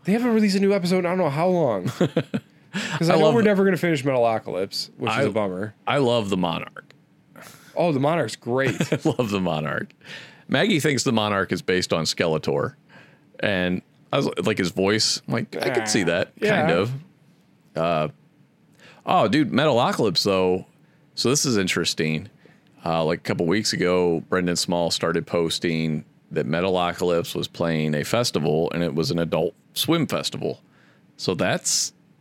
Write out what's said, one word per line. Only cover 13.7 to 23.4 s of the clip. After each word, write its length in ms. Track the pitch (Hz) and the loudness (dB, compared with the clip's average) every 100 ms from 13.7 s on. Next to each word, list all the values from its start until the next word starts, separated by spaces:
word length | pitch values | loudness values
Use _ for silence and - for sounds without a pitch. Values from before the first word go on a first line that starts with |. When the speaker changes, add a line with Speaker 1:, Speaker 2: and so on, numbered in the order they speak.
| 90 - _ _ | -2 -6 _ _
Speaker 2:
I 40 | 139 | -2
was 120 | 139 - | -2 -2
like, 140 | 92 101 | -2 0
his 120 | 90 | -2
voice, 500 | - 95 107 - - - | 0 0 2 0 -2 -4
I'm 60 | |
like, 200 | 123 - - | -6 -6 -6
I 140 | - | -4
could 160 | 120 110 | -2 0
see 160 | 120 | 0
Speaker 1:
Ah, 40 | 85 | 0
Speaker 2:
that, 260 | 87 - - | 0 -2 -2
Speaker 1:
yeah. 240 | 208 196 156 | 0 2 2
Speaker 2:
kind 40 | |
of. 200 | 85 110 135 165 _ _ _ _ _ _ 78 | 2 0 -4 -12 _ _ _ _ _ _ -4
Uh, 320 | 82 80 76 - _ _ _ _ _ _ - - - | 0 0 -2 -6 _ _ _ _ _ _ -20 -10 0
oh, 220 | 185 117 | 2 2
dude, 220 | 151 135 | 2 0
Metalocalypse, 720 | 120 151 117 151 202 113 85 | 2 2 2 2 0 0 0
though. 420 | 104 95 92 92 - _ _ _ _ | 2 2 2 0 -4 _ _ _ _
So 160 | - 117 | -4 0
this 140 | 143 147 | 0 2
is 100 | 107 | 0
interesting. 720 | 92 - 82 - 80 78 98 - - - _ _ | 0 0 -2 0 -2 -2 -6 -16 -20 -20 _ _
Uh, 200 | 85 82 | -2 0
like, 160 | 80 85 | 0 -2
a 20 | |
couple 240 | - 104 | -2 -2